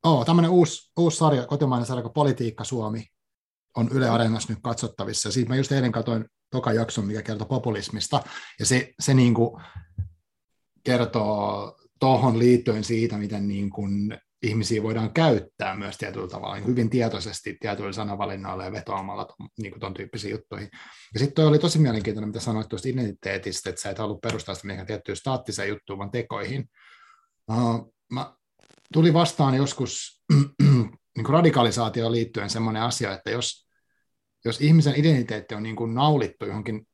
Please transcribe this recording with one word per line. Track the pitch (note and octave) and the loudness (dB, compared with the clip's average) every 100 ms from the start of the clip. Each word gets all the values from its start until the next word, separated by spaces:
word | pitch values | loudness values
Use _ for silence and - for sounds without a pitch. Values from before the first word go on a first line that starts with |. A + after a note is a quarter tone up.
oo, | E3 D3+ | 4 4
tämmönen | A#2 E3+ E3 | 6 4 6
uusi, | F3+ D#3 - _ - | 6 4 2 _ 0
uusi | E3+ D#3 | 0 4
sarja, | D#3+ C#3+ B2 | 4 4 0
kotimainen | C#3+ D3 B2 A#2 | 0 2 0 -2
sarja | B2+ | -6
kuin | A2+ | -4
Politiikka | D3+ C#3+ A#2+ A#2 A2 | 0 2 2 -4 -6
Suomi | A2+ B2 G#2+ A2+ A2+ _ _ _ _ _ _ - | -6 -4 -4 -6 -10 _ _ _ _ _ _ -2
on | B2 | 0
Yle | C3 B2+ | 2 2
Areenassa | A#2 A2+ A2 - | 2 2 0 -4
nyt | G#2+ | -6
katsottavissa. | A#2+ A2+ A2+ - A2 G#2+ G#2+ | -4 -4 -6 -6 -6 -4 -2
Siitä | B2+ A2+ | -2 0
mä | C3 | 0
just | C3+ | 0
eilen | C#3 B2+ | 2 0
katsoin | A2+ A#2 A2+ A2 _ _ | 0 -2 -4 -4 _ _
toka | C3 B2 | -4 0
jakson, | A2+ A2+ - G2+ | 0 0 -4 -4
mikä | G#2+ | -6
kertoi | G2 G#2 G#2+ | -6 -8 -4
populismista. | C3 A#2+ G#2 G2+ G#2+ - C#3 - - - - | -2 -2 -4 -6 -8 -2 -4 -4 -16 -18 -4
Ja | A#2 | 2
se, | B2+ B2+ _ | 2 0 _
se, | - | 2
niinku, | C3 A#2+ A#2 A#2 - - - - - - _ _ _ _ _ _ _ | 6 6 4 2 -2 -18 -20 -16 -10 -10 _ _ _ _ _ _ _
kertoo | - B2 A2+ A#2 G#2 G#2 G2+ G2+ G2+ - _ _ | 0 0 2 0 -2 -2 -2 -4 -8 -16 _ _
tohon | C3+ C3 B2+ A#2 | 4 4 4 6
liittyen | B2 A#2+ A#2+ A2 | 6 6 4 -2
siitä, | G#2+ A2+ A2+ G#2+ | -2 0 0 -2
miten, | G#2 G2+ G2+ | -6 -4 -4
niinku, | G2+ G2+ G2 G2+ G2+ G#2 - _ _ | -2 -4 -6 -4 -2 -4 -6 _ _
ihmisiä | A#2+ G#2+ G2+ A2 | -2 -2 0 -2
voidaan | A2 A2+ A2 | -2 -2 -2
käyttää | A#2+ A#2+ A2 - _ G#2 F#2+ | 2 4 4 0 _ -6 -6
myös | G2+ - | -10 -10
tietyllä | G2+ G2 F#2 | -12 -10 -10
tavalla, | G2 G2 | -10 -10
niin | G2 G#2+ | -8 -2
hyvin | B2 A2+ | 0 0
tietoisesti | B2 A2+ G2 G2+ G2+ - - | 0 0 -2 -8 -10 -12 -8
tietyillä | A2 G2+ G2 | -8 -6 -8
sanavalinnoilla | G2 G#2 G2+ G2+ F#2+ G2 F#2 | -8 -8 -6 -6 -6 -8 -8
ja | F#2 | -8
vetoamalla | G2+ - G2 F#2+ G2 | -10 -8 -8 -8 -10
ton, | - _ - - | -12 _ -18 -12
niinku, | G#2 A2+ | -14 -10
ton | G2+ | -12
tyyppisiin | F#2+ G2 A2+ G2+ | -12 -12 -10 -10
juttuihin. | A2 _ G#2 G2+ - - - - | -10 _ -14 -14 -16 -20 -20 -10
Ja | A2 | -2
sit | C#3 | -2
toi | D3+ D#3 | 4 6
oli | D3+ | 6
tosi | E3+ D#3 | 4 4
mielenkiintoinen, | C#3+ A2 G#2 G#2+ G#2+ | 2 2 -2 -4 -6
mitä | G#2 | -6
sanoit | A#2 G#2+ G#2+ | -4 -4 -4
tuosta | G2+ C3 | -6 -4
identiteetistä, | B2+ A2 F2+ G2 G2 G2 F2+ - | -4 -4 -6 -6 -6 -6 -8 -8
että | F2+ | -8
sä | G2+ | -8
et | F#2+ | -6
halua | G#2+ G#2 | -6 -6
perustaa | A#2 A2 - | -6 -6 -8
sitä | F#2 G2+ | -10 -10
mihinkään | F#2 F#2 | -10 -8
tiettyyn | G#2+ - G2+ | -10 -8 -8
staattiseen | - C3 B2+ G#2 G2 | -4 -4 -4 -6 -6
juttuun, | G#2 - G2 | -6 -10 -10
vaan | G2+ | -6
tekoihin. | A#2+ A#2+ A2 F#2+ C#3 - _ _ - _ _ _ _ - | -6 -6 -8 -6 -8 -10 _ _ -20 _ _ _ _ -4
Uh, | A#2 A#2+ A2+ - _ _ | 0 0 0 -6 _ _
mä, | B2 B2+ _ _ _ _ _ _ | -10 -10 _ _ _ _ _ _
tuli | D#3+ E3 | 4 6
vastaan | D#3+ E3 - C#3 | 6 2 2 2
joskus | C3 C#3 - B2 - - _ _ C#3+ C#3 _ | 4 0 -2 -6 -6 -12 _ _ 4 4 _
<clears throat> | C#3+ C3 A2+ - _ - | 6 6 4 -6 _ -6
niinku | A2+ | 2
radikalisaatioon | D#3 E3+ C#3 A#2 A2+ A2+ A#2 A2+ | 6 6 6 2 2 -2 -2 0
liittyen | A#2 A#2 - G2+ | 0 -2 -4 -6
semmoinen | A#2 A2+ A2 | -4 -2 -2
asia, | A#2 A#2+ G#2 | -2 -2 -4
että | G2 - | -6 -6
jos, | A2+ A#2+ - _ _ _ _ _ _ _ _ | -4 -4 -8 _ _ _ _ _ _ _ _
jos | A2+ A2+ | -6 0
ihmisen | D3 D#3+ D3 C3+ | 6 6 6 4
identiteetti | D#3 C#3 A#2 G#2+ - | 4 4 2 -6 -8
on, | G#2+ | -8
niinku, | A2 A2 A2+ | -8 -6 -4
naulittu | A#2 D3 D3 A2 - G#2 | 2 2 4 0 -6 -8
johonkin | G2+ G#2+ G#2+ - | -6 -6 -8 -10